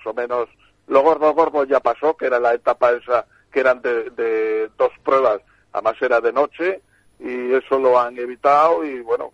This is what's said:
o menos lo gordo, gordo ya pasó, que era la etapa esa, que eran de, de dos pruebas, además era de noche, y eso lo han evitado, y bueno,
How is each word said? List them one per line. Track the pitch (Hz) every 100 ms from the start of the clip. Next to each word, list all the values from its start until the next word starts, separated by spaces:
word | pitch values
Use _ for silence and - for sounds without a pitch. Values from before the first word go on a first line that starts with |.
| 113
o |
menos | 110 120 123 113 _ _ _ -
lo | 139
gordo, | 143 151 151
gordo | 147 160 147
ya | 135 135
pasó, | 120 117 147 160
que | 131
era | 123
la | 120
etapa | 120 - 120 123
esa, | 120 - 123 - _ _
que | 139
eran | 131 127
de, | 123 117 127
de | 120 117 110 110 110 110 -
dos | 127 -
pruebas, | - 135 127 104 - _ _
además | - 110 -
era | 127 120
de | 117
noche, | 127 147 - 175 190 _ _ _ _
y | - 123 123
eso | 131 - 135
lo | 127 123
han | 120 127
evitado, | 123 123 143 143 160 170
y | 156 127
bueno, | 117 123 135